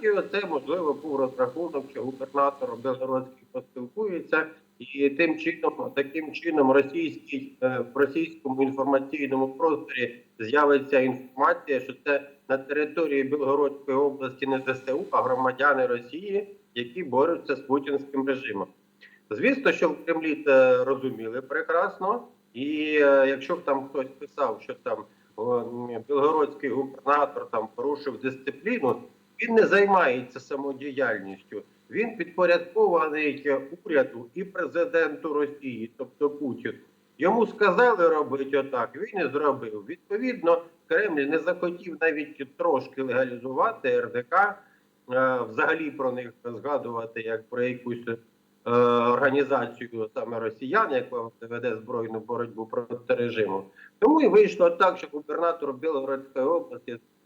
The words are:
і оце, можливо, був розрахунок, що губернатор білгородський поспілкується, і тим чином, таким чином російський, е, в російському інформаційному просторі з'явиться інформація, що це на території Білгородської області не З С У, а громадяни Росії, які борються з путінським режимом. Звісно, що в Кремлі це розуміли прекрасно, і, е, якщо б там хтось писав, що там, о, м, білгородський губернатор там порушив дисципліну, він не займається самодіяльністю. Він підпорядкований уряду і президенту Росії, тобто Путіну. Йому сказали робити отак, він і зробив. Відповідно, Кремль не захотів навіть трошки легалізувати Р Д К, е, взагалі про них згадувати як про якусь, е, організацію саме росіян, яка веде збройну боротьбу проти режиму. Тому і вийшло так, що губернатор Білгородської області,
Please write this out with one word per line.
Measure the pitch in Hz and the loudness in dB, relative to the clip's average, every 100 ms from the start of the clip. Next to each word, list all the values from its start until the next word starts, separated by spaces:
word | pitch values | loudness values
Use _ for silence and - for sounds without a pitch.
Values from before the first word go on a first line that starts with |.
і | 220 | 0
оце, | 202 - 196 196 | 0 0 -4 -2
можливо, | 147 131 175 156 | -6 -4 -2 -2
був | 135 156 135 | -2 -4 -2
розрахунок, | 131 - 123 160 170 143 127 | -2 0 -2 -2 -4 -6 -8
що | 123 | -8
губернатор | 120 131 135 143 139 - 127 117 | -8 -8 -4 2 2 0 -6 -4
білгородський | 127 123 131 131 131 - _ | -4 -4 -2 -2 -4 -16 _
поспілкується, | 127 - 131 123 - 214 170 - 160 156 - _ _ | -12 -12 -12 -12 -6 -4 -4 0 0 0 -8 _ _
і | 123 139 139 | -14 2 2
тим | 139 160 156 | 4 0 2
чином, | 165 165 156 - - - | -4 -2 -4 -4 -6 -4
таким | 139 160 151 | -4 -4 -8
чином | - 170 156 135 | -8 -2 4 6
російський, | 135 139 170 160 - - 139 135 - | 6 4 0 -4 -6 -10 -10 -10 -4
е, | 127 127 - | -2 -2 -4
в | - | 0
російському | 139 165 165 - 135 131 | 0 0 -4 -6 -6 0
інформаційному | 135 135 135 135 135 151 139 135 131 | 0 0 2 2 0 -6 -2 0 0
просторі | 135 160 147 - 127 120 - _ _ | 0 0 0 -4 -4 -4 -6 _ _
з'явиться | 110 143 147 143 135 135 | 0 4 6 4 4 2
інформація, | 131 123 - - 151 170 - 131 | 2 -2 -10 0 2 2 -2 -4
що | 131 123 147 | -4 -8 -2
це | 139 - - - | -2 -2 -20 -4
на | 135 | -4
території | - 147 147 170 156 139 | -2 -2 -2 0 0 2
Білгородської | 131 147 135 139 143 139 - 135 | 0 0 2 2 2 -2 -2 2
області | 143 131 131 - 135 | 2 0 -8 -4 -2
не | 131 131 | -2 -2
З | |
С | 127 - | -4 -2
У, | 139 196 | -4 0
а | 123 | 0
громадяни | 120 127 127 127 143 135 127 | 2 2 0 2 2 4 2
Росії, | 120 120 151 202 196 202 - _ 120 | 0 -6 -12 -4 -4 -4 -14 _ -8
які | 120 185 | -8 -8
борються | 156 123 156 165 - 135 | -2 2 2 0 -4 -6
з | |
путінським | - 143 139 135 - 135 135 | 0 -2 0 -4 -4 -4 -2
режимом. | 127 120 101 90 _ _ _ - _ _ | -2 -4 -8 -8 _ _ _ -20 _ _
Звісно, | 107 208 277 196 | 0 0 2 0
що | - 170 | 2 0
в | 147 - | -2 -4
Кремлі | 160 160 143 147 | -2 -2 -2 4
це | 135 127 127 | 6 8 6
розуміли | 123 135 131 113 113 120 | 2 -2 -2 -6 -8 -8
прекрасно, | 131 156 160 165 196 - 190 240 - _ _ | -6 -6 0 0 0 -2 -2 -2 -6 _ _
і, | 120 143 151 151 151 | -8 -6 -4 0 4
е, | 143 139 135 | 6 6 4
якщо | 135 - 175 | 2 -4 -4
б | |
там | - 139 170 | -2 -2 -2
хтось | 143 131 - | -6 -6 -10
писав, | - - 131 107 | -16 -4 -2 -2
що | - | -10
там, | 123 127 107 107 _ _ - | -10 -6 -6 -8 _ _ -6
о, | 117 123 | -2 0
м, | 113 120 120 117 - | -2 -8 -8 -10 -2
білгородський | 143 143 156 143 - 139 | 2 4 4 0 -2 -4
губернатор | 123 135 - 139 147 143 123 - | -4 -4 -6 0 2 0 -4 -6
там | 113 107 - | -6 -6 -4
порушив | 139 143 143 110 | -4 -4 -6 -6
дисципліну, | 131 135 - - 185 240 160 - - _ _ _ | -6 -6 -10 -8 -4 0 0 -2 -6 _ _ _
він | 226 226 | 2 4
не | 170 | 6
займається | 196 202 202 156 127 131 135 | 6 6 6 4 2 -4 -14
самодіяльністю. | - 143 143 135 143 131 127 107 95 95 _ 107 - _ _ | -10 -6 -6 -8 -8 -2 0 -2 -6 -14 _ -14 -14 _ _
Він | 131 226 - | -4 -4 -4
підпорядкований | 165 - 175 175 170 220 208 170 156 151 151 131 143 135 135 165 | -8 0 4 4 2 2 4 4 2 0 -2 -2 -2 -2 -2 -14
уряду | - 151 127 120 120 | 0 2 2 -2 -12
і | 175 | -10
президенту | 190 190 156 147 165 165 156 143 160 | -10 -6 -4 -2 0 2 0 -2 -4
Росії, | 147 147 143 135 113 113 _ | -2 -2 -4 -10 -10 -10 _
тобто | 123 _ 147 | -14 _ -2
Путіну. | 143 143 113 117 101 _ _ _ _ | -2 -6 -6 -8 -10 _ _ _ _
Йому | 170 226 214 | 2 2 2
сказали | - 202 180 247 214 165 | 2 2 6 4 6 4
робити | 156 147 139 135 139 | 4 0 -2 0 0
отак, | 135 123 113 147 | 0 -4 -4 -6
він | 208 196 147 | -8 -4 -2
і | |
зробив. | 139 147 127 117 107 101 | 0 0 0 -4 -10 -12
Відповідно, | 170 _ 208 254 233 170 170 165 _ _ | -16 _ -4 -2 0 2 2 2 _ _
Кремль | 165 208 151 | 0 2 0
не | 139 160 | 0 0
захотів | 160 175 175 175 - 151 | 0 -2 -4 -6 -12 -2
навіть | 165 151 143 - 135 _ | -2 0 -8 -10 -14 _
трошки | 170 135 127 - | 0 0 -2 -6
легалізувати | 131 123 131 120 123 135 208 226 135 | -2 0 0 -4 -8 0 0 0 0
Р | 123 120 | 0 0
Д | 117 123 | -6 0
К, | 185 202 196 _ _ _ _ - | 2 2 -2 _ _ _ _ -4
е, | 127 131 127 110 | 2 2 2 -2
взагалі | 113 151 160 151 | 0 0 0 -2
про | 135 131 | -4 -4
них | 127 120 - | -4 -10 -12
згадувати | 120 110 123 139 120 117 113 117 | -12 -8 -4 -4 -4 -8 -8 -8
як | 110 110 - | -4 -6 -6
про | 123 | -4
якусь, | 123 123 123 120 117 | -4 -4 -8 -8 -6
е, | 113 _ _ _ _ - 120 120 120 120 | -8 _ _ _ _ 0 4 6 4 4
організацію | 123 139 135 135 139 117 - 117 117 110 | 4 4 4 2 0 -2 -8 -10 -6 -6
саме | - 113 113 | -6 -6 -4
росіян, | 113 107 131 196 - | -6 -6 -2 0 2
яка | 131 120 123 113 _ | 0 -2 -8 -8 _
веде | 117 120 120 110 | -12 -6 -4 -6
збройну | 110 120 113 113 | -6 -6 -4 -6
боротьбу | 110 120 117 107 113 | -6 -6 -6 -8 -6
проти | 123 117 120 - 120 | -6 -6 -10 -2 0
режиму. | 120 113 101 95 95 - - _ | 0 0 -2 -2 -6 -20 -20 _
Тому | 226 320 | 6 6
і | 262 | 6
вийшло | 196 202 - 175 | 8 6 6 4
так, | 170 185 180 | 6 2 2
що | 156 | -8
губернатор | 147 147 156 170 165 139 | -10 -8 -2 0 0 -6
Білгородської | 127 160 143 135 135 135 135 131 | -4 -2 -2 -2 -4 -4 -2 0
області, | 170 - 120 - 117 _ _ | 0 -2 -14 -12 -12 _ _